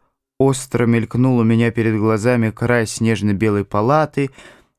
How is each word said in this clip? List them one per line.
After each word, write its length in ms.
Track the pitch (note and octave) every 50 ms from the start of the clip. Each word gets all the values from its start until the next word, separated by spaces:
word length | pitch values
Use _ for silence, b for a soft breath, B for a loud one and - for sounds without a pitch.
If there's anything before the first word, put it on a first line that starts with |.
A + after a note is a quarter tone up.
| _ _ _ _ _ _ _ _
остро 480 | C3+ C3+ C3+ C3 - - - - B2
мелькнул 520 | A#2 A#2 A#2 G#2+ A2 - A#2+ B2+ C3 B2+ A#2+
у 60 | A2+
меня 280 | A2 A2+ A2+ A#2 A#2 A2+
перед 260 | A#2+ A2+ A2+ A2 G#2+
глазами 520 | G#2 A2 A2 G#2+ G2 B2 B2+ A#2+ A2+ A2
край 360 | G#2+ - A#2+ A2+ A#2+ A#2+ A2+
снежно-белой 760 | G#2 - - A2+ A2+ A2+ G2 G2 G#2 G#2 F#2 A2 A2 G#2 G2+ G2
палаты, 680 | - - G#2 G#2+ A#2+ C#3+ D#3 D#3 D3 - - C#3 C3+ B B B B B B B B B